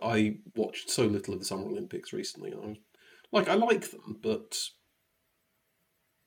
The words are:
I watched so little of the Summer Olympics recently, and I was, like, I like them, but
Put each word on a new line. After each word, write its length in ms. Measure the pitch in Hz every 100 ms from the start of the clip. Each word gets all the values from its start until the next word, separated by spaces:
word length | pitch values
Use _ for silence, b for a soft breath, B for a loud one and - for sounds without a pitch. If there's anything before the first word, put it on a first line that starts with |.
I 340 | 113 110 107 107 -
watched 360 | 113 104 - -
so 140 | - 120
little 280 | 104 -
of 60 | 95
the 60 | -
Summer 200 | 95 101
Olympics 460 | 104 - - -
recently, 400 | 104 98 101 98
and 100 | 104
I 40 | 104
was, 100 | 104 _ _ b b b
like, 160 | 208 185
I 60 |
like 360 | 202 233 196 -
them, 280 | - - -
but 460 | 110 107 - - - - _ _ _ _ _ _ _ _ _ _ _ _ _ _